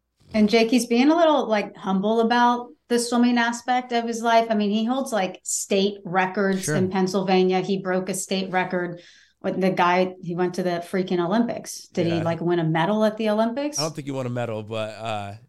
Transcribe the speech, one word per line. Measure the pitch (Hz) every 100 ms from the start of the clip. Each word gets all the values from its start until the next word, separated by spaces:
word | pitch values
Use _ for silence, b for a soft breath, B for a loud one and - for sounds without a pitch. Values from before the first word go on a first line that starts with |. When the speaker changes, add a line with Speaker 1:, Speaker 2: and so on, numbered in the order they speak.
| _ _ _
Speaker 1:
And | 220 208
Jake, | 233 226
he's | 254 226
being | 233 277
a | 330
little, | 330 285 240
like, | 214 196 -
humble | 208 190 202 226
about | 226 240 240 240 240 - _
the | 240
swimming | 240 247 240 240
aspect | 233 240 - 247 247
of | 240 233
his | 220
life. | 233 226 226
I | 208
mean, | 208
he | 214 226
holds, | 262 262
like, | 220 185 -
state | - - - 202 196 202
records | 180 180 185 202 196 190 -
Speaker 2:
Sure. | 202
Speaker 1:
in | 185
Pennsylvania. | 190 185 202 185 185 185 185
He | 185 196
broke | 190 185 185
a |
state | 190 - 190 190
record | 185 180 180 175 170 B B B B
with | 190 185
the | 185
guy, | 185 175 180 185 -
he | 170 170
went | 180 180
to |
the | 180 170 -
freaking | 190 185 180
Olympics. | 170 214 233 - - - -
Did | - 170
he, | 165
Speaker 3:
Yeah. |
Speaker 1:
like, | 165 165
win | 170 175
a |
medal | 160 160 170 214 214
at | 214
the | 220
Olympics? | 208 226 240 294 294
Speaker 3:
I |
don't | 165 151
think | 139
he |
won | 135 123
a |
medal, | 123 120 107
but, | 107 110 107 104
uh, | 113 107 101 104